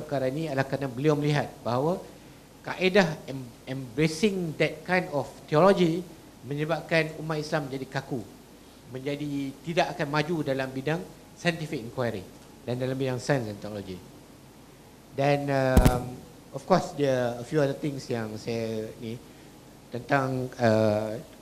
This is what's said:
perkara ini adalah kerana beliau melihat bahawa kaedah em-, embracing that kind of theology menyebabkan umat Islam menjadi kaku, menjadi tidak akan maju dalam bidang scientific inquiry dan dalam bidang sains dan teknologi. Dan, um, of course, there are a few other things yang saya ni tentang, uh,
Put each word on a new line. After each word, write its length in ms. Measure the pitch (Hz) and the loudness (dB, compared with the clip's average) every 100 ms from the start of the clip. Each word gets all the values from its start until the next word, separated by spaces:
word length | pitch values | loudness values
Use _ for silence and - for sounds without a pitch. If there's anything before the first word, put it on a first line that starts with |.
| - | 0
perkara 240 | 139 131 | -2 0
ini 160 | 143 160 | -2 -2
adalah 220 | 135 135 | 0 0
kerana 160 | 135 135 | -2 -4
beliau 320 | 120 151 147 | 0 2 4
melihat 320 | 147 147 107 - 110 | 4 2 0 -4 -2
bahawa 320 | 123 151 185 - - - - - - | 0 0 -2 -6 -18 -20 -20 -20 -12
kaedah 560 | - 139 185 202 170 151 - | -8 0 4 6 4 2 -8
em-, 240 | 135 123 - - | -10 -10 -14 -10
embracing 880 | 131 127 113 160 160 220 190 170 143 | -8 -4 0 0 4 2 2 -2 0
that 160 | 156 - - | -2 -2 0
kind 240 | 180 170 | 0 2
of 160 | 143 127 - - | -2 -4 -8 0
theology 560 | 151 190 180 175 170 180 - - - 120 | 6 8 8 4 2 -4 -14 -20 -14 -8
menyebabkan 720 | 143 156 156 - 165 156 156 | -4 -2 -2 2 2 2 -2
umat 240 | 156 156 | -4 -4
Islam 240 | 151 160 139 | -2 -2 -2
menjadi 320 | 135 131 139 | -6 -6 -6
kaku, 240 | - 131 98 - - - - - - | -4 -6 -8 -16 -20 -20 -20 -20 -12
menjadi 560 | 131 135 143 147 143 139 - 165 | -8 -6 -4 -4 -4 -4 -8 -2
tidak 320 | 170 156 151 | 0 0 0
akan 80 | 147 | 0
maju 300 | 151 151 170 139 | 0 2 0 0
dalam 240 | 135 131 | -2 -2
bidang 320 | 131 131 165 185 - - | -4 -2 -2 -4 -16 -20
scientific 480 | - 175 165 151 156 | -6 -2 -2 -4 -6
inquiry 400 | 113 131 120 104 90 - - - | -6 -2 -2 -2 -10 -18 -20 -10
dan 160 | - 127 | -4 -2
dalam 160 | 131 | -2
bidang 240 | 131 131 127 | -2 -2 -2
sains 300 | - 139 110 | 0 0 -2
dan 80 | 101 | -8
teknologi. 400 | 104 104 95 90 - - - - - - - - - - - - | -8 -8 -8 -12 -14 -20 -20 -20 -20 -20 -20 -20 -20 -20 -10 0
Dan, 320 | 139 143 143 | 2 2 2
um, 640 | 135 131 131 127 123 123 - - - - | 2 4 6 6 4 -4 -12 -16 -20 -14
of 80 | 139 - | -6 2
course, 260 | 180 - | 2 2
there 160 | - 139 | 0 2
are 320 | 127 120 123 | 2 0 -4
a 20 | 120 | -2
few 100 | 156 | 0
other 160 | 139 | 0
things 300 | 135 156 135 - | 0 -4 -6 -4
yang 240 | 120 110 107 | -4 -4 -6
saya 480 | 120 113 113 110 110 - | -4 -4 -2 -4 -6 -8
ni 160 | 113 123 - - - - - - - | -10 -10 -14 -20 -20 -20 -20 -20 -12
tentang, 560 | 120 - 143 131 131 127 - | -8 0 2 2 -2 -4 2
uh, 580 | 117 110 110 104 107 113 - - | 4 6 6 2 0 -6 -12 -14